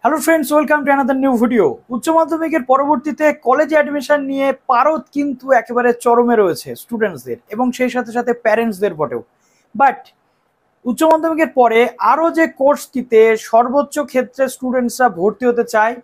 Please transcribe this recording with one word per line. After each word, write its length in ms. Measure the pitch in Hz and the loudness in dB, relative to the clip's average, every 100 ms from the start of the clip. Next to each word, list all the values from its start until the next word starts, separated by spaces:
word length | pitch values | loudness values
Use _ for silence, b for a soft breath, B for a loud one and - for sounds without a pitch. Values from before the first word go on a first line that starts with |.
| 233 | 0
Hello 120 | 302 | -2
friends, 300 | 262 320 262 | 0 0 2
welcome 360 | 294 294 302 277 | 0 2 0 0
to 60 | 277 | 0
another 200 | 269 269 | 0 0
new 220 | 269 247 233 | 0 2 0
video। 280 | 240 175 - _ | 2 0 -2 _
উচ্চ 180 | 240 320 | -8 0
মাধ্যমিকের 540 | 320 320 320 320 311 | 0 0 -2 -2 -4
পরবর্তীতে 680 | 247 262 285 302 302 285 302 | 0 0 2 -2 -2 -2 0
কলেজে 420 | 294 - 277 302 | 0 0 0 2
অ্যাডমিশন 460 | 302 294 294 254 294 | 2 0 -2 -2 -2
নিয়ে 320 | 269 269 269 262 _ | -2 -2 -2 -2 _
পারদ 360 | 240 277 311 - | 0 0 0 -6
কিন্তু 380 | 285 285 254 254 | -6 -4 -6 0
একেবারে 400 | 254 226 240 240 | 0 0 -2 0
চরমে 440 | 240 247 240 240 233 | 0 2 2 4 4
রয়েছে 400 | 196 156 - 117 | 2 0 -8 -14
স্টুডেন্টসদের 600 | - 233 214 156 123 117 _ | -10 -4 -4 -6 -12 -12 _
এবং 240 | 220 247 | -4 -4
সেই 180 | 247 254 | -2 -4
সাথে 220 | 247 233 | -4 -6
সাথে 200 | 233 240 | -6 -4
প্যারেন্টসদের 600 | 240 220 214 233 190 202 | -2 0 0 -2 -2 -4
বটেও। 280 | 160 143 120 - _ _ _ _ - | -2 -6 -6 -12 _ _ _ _ 0
But 180 | 269 - - _ _ _ _ _ _ _ | 0 0 -12 _ _ _ _ _ _ _
উচ্চ 180 | 240 214 | -8 0
মাধ্যমিকের 460 | 320 320 330 320 320 | 2 2 0 -2 -2
পরে 400 | - 240 226 240 240 | 2 2 4 0 0
আরও 320 | 202 269 330 | 0 2 0
যে 160 | 330 320 | 2 -2
কোর্সটিতে 920 | - 269 285 - 262 247 220 220 220 | 2 0 0 -2 -8 0 4 4 2
সর্বোচ্চ 640 | - 226 247 269 285 - | 2 2 2 0 -2 -4
ক্ষেত্রে 500 | 294 247 254 - 262 | -4 -4 -4 -4 -4
স্টুডেন্টসরা 600 | - 254 254 247 - 247 | -4 -4 -2 -4 0 0
ভর্তি 380 | 170 190 208 247 | 2 -2 0 -2
হতে 180 | 240 | 0
চায় 320 | 233 220 220 254 | 0 0 0 -2